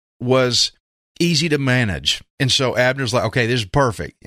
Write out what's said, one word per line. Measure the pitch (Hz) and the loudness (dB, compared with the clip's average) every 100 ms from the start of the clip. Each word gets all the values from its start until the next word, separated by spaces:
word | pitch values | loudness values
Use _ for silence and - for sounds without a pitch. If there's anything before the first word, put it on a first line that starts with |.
| _ _ | _ _
was | 123 131 127 120 - - _ _ _ _ | 0 2 2 0 -2 -6 _ _ _ _
easy | 170 160 165 | 0 2 0
to | 147 | 0
manage. | 135 127 113 76 67 - - - | 2 0 0 -2 -4 -6 -8 -4
And | 131 | -2
so | - 131 113 | 0 0 2
Abner's | 127 131 127 | 0 0 -2
like, | 120 110 | -2 0
"Okay, | 131 113 | 0 0
this | 127 | -2
is | 101 | 0
perfect. | 147 131 101 73 - | 0 0 0 -10 -12